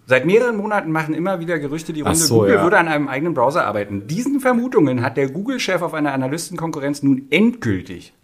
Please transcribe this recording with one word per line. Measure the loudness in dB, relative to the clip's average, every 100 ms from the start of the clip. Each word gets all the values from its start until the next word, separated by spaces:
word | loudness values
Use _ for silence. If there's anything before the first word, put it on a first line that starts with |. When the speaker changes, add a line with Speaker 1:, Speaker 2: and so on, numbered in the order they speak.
| 0
Speaker 1:
Seit | 2 4
mehreren | 4 2 0
Monaten | -2 -4 -2
machen | -4 -4
immer | -4 -4 -4
wieder | -4 -4
Gerüchte | -4 -8 -8
die | -6
Speaker 2:
Ach | -2
Speaker 1:
Runde, | 0
Speaker 2:
so, | 2 4
Speaker 1:
Google | 6 4
Speaker 2:
ja. |
Speaker 1:
würde | 4 4
an | 2
einem | 0 -2
eigenen | -2 -2
Browser | 2 2 2
arbeiten. | 0 -2 -4 -6 -6
Diesen | -4 -2 0
Vermutungen | 2 0 2 4 4 2
hat | -2 0
der | -2
Google-Chef | -2 -4 -4 -2 -2
auf | -2
einer | -2 -2
Analystenkonferenz | -2 -2 -4 -8 -8 -6 -4 -4 0
nun | 2 0 2
endgültig | 4 4 2 -2 -2 -4 -14 -16 _